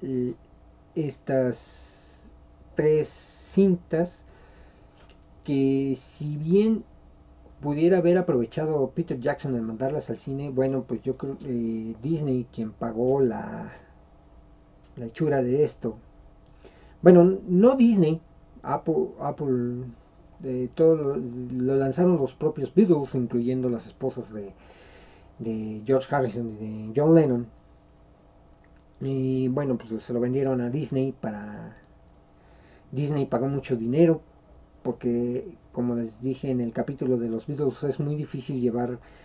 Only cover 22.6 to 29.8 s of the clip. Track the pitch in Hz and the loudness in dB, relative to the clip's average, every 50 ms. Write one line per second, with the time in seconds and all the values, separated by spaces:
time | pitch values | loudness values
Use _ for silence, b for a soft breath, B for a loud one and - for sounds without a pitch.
22.6 | 135 - - 175 220 180 170 147 135 123 - 131 123 113 - 120 120 123 127 127 | -4 0 4 4 6 6 6 2 2 -2 -2 -4 -2 -2 -2 -2 -2 0 -2 -2
23.6 | 127 127 120 113 110 110 - - 139 131 123 127 113 107 107 104 101 98 95 B | -2 -2 -4 -4 -8 -12 -12 -6 -6 -6 -6 -6 -12 -12 -12 -12 -12 -14 -16 B
24.6 | B B B B B B B B B B B B B B B - 117 113 110 110 | B B B B B B B B B B B B B B B -10 -8 -6 -6 -6
25.6 | 107 107 107 107 104 117 135 135 - - 147 143 131 113 98 120 117 113 107 104 | -6 -8 -8 -6 0 0 0 2 2 0 0 0 0 0 -2 -4 -6 -6 -8 -10
26.6 | 110 107 107 107 107 110 110 139 147 160 165 165 151 135 123 120 120 113 - - | -10 -10 -10 -10 -8 -4 0 2 6 8 8 8 8 6 2 0 -2 -6 -12 -20
27.6 | _ - - - _ _ _ - - _ - _ _ - _ _ _ - - _ | _ -20 -20 -20 _ _ _ -20 -20 _ -20 _ _ -20 _ _ _ -20 -20 _
28.6 | _ - - - _ _ _ - 135 135 135 131 131 131 131 131 131 127 127 143 | _ -20 -20 -20 _ _ _ -8 -6 -4 -4 -2 -2 0 0 0 0 0 0 0
29.6 | 147 135 123 113 | 0 -2 -2 -4